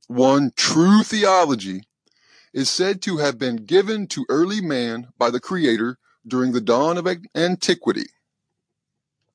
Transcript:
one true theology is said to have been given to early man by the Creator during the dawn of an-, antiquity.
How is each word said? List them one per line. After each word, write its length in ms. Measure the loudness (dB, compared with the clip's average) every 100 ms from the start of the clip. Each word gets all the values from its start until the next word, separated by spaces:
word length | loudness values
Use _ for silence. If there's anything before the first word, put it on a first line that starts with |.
| -8
one 440 | 2 4 4 0 -2
true 460 | 0 2 6 6
theology 800 | 4 0 2 4 2 -2 -6 -10 -12 _ _ _ _ _ _
is 160 | -6 -4
said 320 | -2 -2 -2
to 160 | -4 -2
have 200 | -2 -2
been 180 | -4 -6
given 500 | 0 0 2 -4 -6
to 180 | -8 -2
early 320 | 0 0 -2
man 460 | -4 -4 -4 -6 -12 _
by 100 | -2
the 100 | -2
Creator 600 | -4 -2 0 2 -2 -6 _ _ -6
during 260 | -2 0
the 100 | 0
dawn 340 | 0 2 2 0
of 100 | -4
an-, 200 | -6 -8
antiquity. 720 | -4 -2 -2 -2 -2 -2 -4 -8 _ _ _ _ _ _ _ _ _ _ _ _